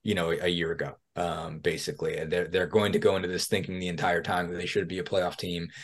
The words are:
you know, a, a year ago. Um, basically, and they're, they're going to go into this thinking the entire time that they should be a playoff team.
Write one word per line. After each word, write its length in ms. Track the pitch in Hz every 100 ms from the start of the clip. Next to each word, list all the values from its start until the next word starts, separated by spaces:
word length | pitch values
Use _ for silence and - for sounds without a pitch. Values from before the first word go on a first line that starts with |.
you 100 | 104
know, 160 | 95 82
a, 80 | 82
a 40 | 90
year 220 | 85 82
ago. 220 | 82 71 - _ -
Um, 420 | 87 82 82 78
basically, 580 | 87 78 - 71 80 78
and 140 | 80
they're, 160 | 87 87
they're 220 | 92 90
going 240 | 104 104
to 80 | 104
go 160 | 107 95
into 100 | 90
this 220 | 90 -
thinking 320 | 98 90 92
the 80 | 90
entire 340 | 82 92 85
time 240 | 90 90 87
that 80 |
they 120 | 87 87
should 200 | 104 87
be 140 | 92
a 20 |
playoff 340 | 87 98 87 -
team. 300 | 92 85 85 -